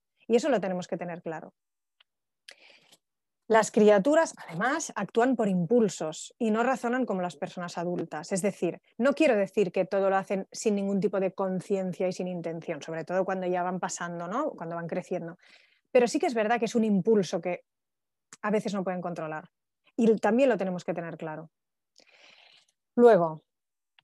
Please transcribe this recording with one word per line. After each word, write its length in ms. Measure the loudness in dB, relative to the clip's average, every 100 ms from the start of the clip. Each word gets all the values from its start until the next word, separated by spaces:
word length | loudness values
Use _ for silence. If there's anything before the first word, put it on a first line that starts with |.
| _ _ 0
Y 100 | 2
eso 120 | 4
lo 120 | 0
tenemos 260 | 0 -4 -6
que 100 | -8
tener 240 | -8 -10
claro. 300 | -10 -12 -12 _ _ _ _ _ _ _ _ _ _ -20 -20 _ _ _ _ _ _ _ 2
Las 240 | 4 4
criaturas, 640 | 6 6 6 6 4 2 -4
además, 560 | -12 -4 -2 -2 -6 -8
actúan 400 | -4 0 2 2
por 120 | 0
impulsos 840 | 0 2 4 4 0 -8 -8 -14 -4
y 100 | -2
no 120 | 0
razonan 420 | 0 0 -2 -2 -2
como 160 | -2
las 140 | -4 -6
personas 420 | -10 -8 -10 -6
adultas. 540 | -4 -4 -6 -8 -6
Es 100 | -4
decir, 380 | -2 -2 -4 -6 _ -2
no 160 | 0
quiero 220 | 4 4 4
decir 360 | 0 0 0
que 140 | 0 -2
todo 240 | 0 2
lo 60 | 0
hacen 320 | 0 -6 -6
sin 240 | -6 -2 -2
ningún 260 | 0 0
tipo 180 | 0 0
de 140 | -2
conciencia 760 | -2 -4 -4 -2 -4 -2 -4 -4
y 60 |
sin 140 | -4 -6
intención, 520 | -6 -8 -8 -8 -10
sobre 220 | -8 -8
todo 220 | -4 -2 -2
cuando 200 | -2 -2
ya 140 | -2
van 180 | -2 -4
pasando, 460 | -6 -6 -8 -8 -6
¿no? 240 | -4 -4
Cuando 240 | -6 -8 -8
van 100 | -6
creciendo. 500 | -6 -6 -8 -8 -14 _ -20 _ _ _
Pero 160 | 2 4
sí 120 | 2
que 80 | -2
es 80 | 0
verdad 240 | 0 0
que 60 | 0
es 100 | 0
un 100 | 2
impulso 560 | 2 4 2 2 -2
que 220 | -4 -6 _ _ _ _ _ _ _ -8
a 80 | -2
veces 220 | -2 -2
no 100 | -4
pueden 180 | -4 -6
controlar. 480 | -6 -8 -8 -10 -14 _ _ _ _ 0
Y 180 | 4 4
también 320 | 4 4 4
lo 80 | 2
tenemos 280 | -2 -6 -6
que 80 | -8
tener 220 | -8 -10
claro. 340 | -12 -12 -16 _ _ _ _ _ _ _ -20 _ -20 _ _ _ _ 6
Luego, 480 | 8 8 4 -4 _ _ _ _ _ _